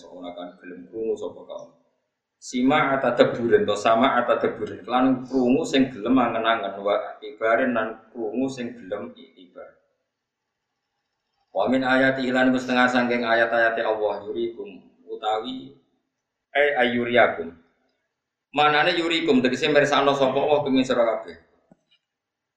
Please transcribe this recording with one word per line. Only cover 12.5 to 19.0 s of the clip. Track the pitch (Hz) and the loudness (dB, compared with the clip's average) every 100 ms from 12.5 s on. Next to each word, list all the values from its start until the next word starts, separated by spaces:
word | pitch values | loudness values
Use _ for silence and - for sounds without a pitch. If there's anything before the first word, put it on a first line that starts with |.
| 127 | 0
setengah | 127 123 123 | 0 2 2
sangking | 123 120 120 117 | 2 0 -2 0
ayat-ayate | 113 117 117 113 113 | 2 2 2 2 0
Allah | 110 107 104 104 | -2 0 -2 -4
yurikum | 104 113 117 107 98 87 _ _ | -6 -6 -6 -8 -14 -16 _ _
utawi, | 85 110 110 110 123 131 - - _ _ _ _ _ _ _ 143 | -16 -8 -4 -4 -6 -12 -16 -20 _ _ _ _ _ _ _ 0
eh, | 147 127 | 2 2
ayuriakum. | 120 120 120 120 101 - 82 - _ _ _ _ _ _ _ _ _ 139 | 0 0 2 4 4 2 -10 -12 _ _ _ _ _ _ _ _ _ 0
Manane | 147 147 170 | 2 4 2
yurikum, | 175 | 0